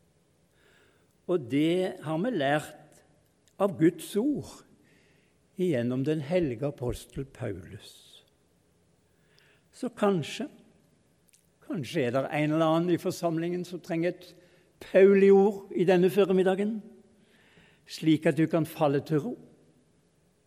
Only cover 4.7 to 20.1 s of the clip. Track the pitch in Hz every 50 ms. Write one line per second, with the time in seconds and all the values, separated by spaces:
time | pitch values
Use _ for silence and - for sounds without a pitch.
4.7 | _ _ _ _ _ _ _ _ _ _ _ _ _ _ _ _ - - 180 180
5.7 | 143 120 117 123 127 131 131 151 156 160 131 143 185 180 165 131 117 110 139 147
6.7 | - - 123 120 101 - - _ - 139 135 - - - 113 107 92 92 90 -
7.7 | - - - - - - - - - - _ _ _ _ _ _ _ _ _ _
8.7 | _ _ _ _ _ _ _ _ _ _ _ _ _ _ _ _ _ _ _ _
9.7 | _ - 254 240 - - 214 202 196 165 135 - - - 302 - - - _ _
10.7 | _ _ _ _ _ _ _ _ _ _ _ _ _ _ _ _ _ _ _ -
11.7 | 277 165 120 - 160 165 123 120 120 135 135 - - 147 151 151 156 160 160 160
12.7 | 160 165 175 180 165 160 - 185 175 - 175 170 160 165 165 175 175 180 175 -
13.7 | 180 160 - - 165 165 170 180 170 - - - - - _ _ _ _ _ _
14.7 | _ _ - - - 190 196 202 202 196 196 196 196 196 196 220 196 196 - -
15.7 | - - 170 185 185 175 185 180 143 202 190 175 190 185 185 190 190 190 208 214
16.7 | 226 202 - - - - - _ _ _ _ _ _ _ _ _ _ - _ _
17.7 | _ _ _ - - - 160 160 156 151 - 165 139 160 156 151 175 165 151 -
18.7 | - - 156 143 143 139 - - 156 143 147 247 - - - - - _ _ _
19.7 | _ _ _ _ _ _ _ _